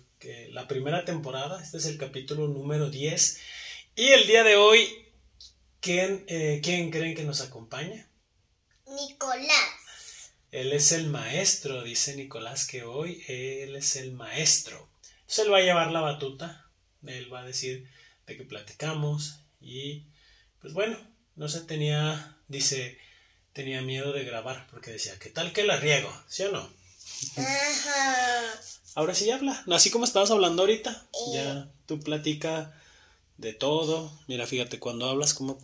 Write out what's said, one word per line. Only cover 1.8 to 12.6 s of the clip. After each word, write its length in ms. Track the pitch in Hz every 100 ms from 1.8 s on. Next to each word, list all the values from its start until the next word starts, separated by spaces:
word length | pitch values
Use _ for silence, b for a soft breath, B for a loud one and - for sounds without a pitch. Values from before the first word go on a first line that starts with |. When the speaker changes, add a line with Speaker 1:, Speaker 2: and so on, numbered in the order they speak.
| 151
Speaker 1:
el 120 | 147
capítulo 500 | 147 131 131 151 147
número 420 | 139 139 151 135
diez. 500 | 131 151 180 - B B B B B B -
Y 120 | 254
el 180 | 262 202
día 180 | 226
de 120 | 220 202
hoy, 340 | 208 226 - - - _ _ _ - _ _ _
¿quién, 460 | 180 175 190 190 -
eh, 340 | 165 156 147
quién 260 | 170 175 165
creen 260 | 156 165 160
que 80 |
nos 180 | 147 135
acompaña? 680 | 127 117 113 131 185 220 - _ _ _ _ _ _ _ 262
Speaker 2:
Nicolás. 1400 | 277 277 - 269 254 294 294 - - - - - - - _ _
Speaker 1:
Él 220 | 127 131
es 180 | 147 -
el 160 | 165 156
maestro, 760 | 120 117 156 196 - 135 127
dice 320 | 117 117 143 139
Nicolás 500 | 131 113 113 -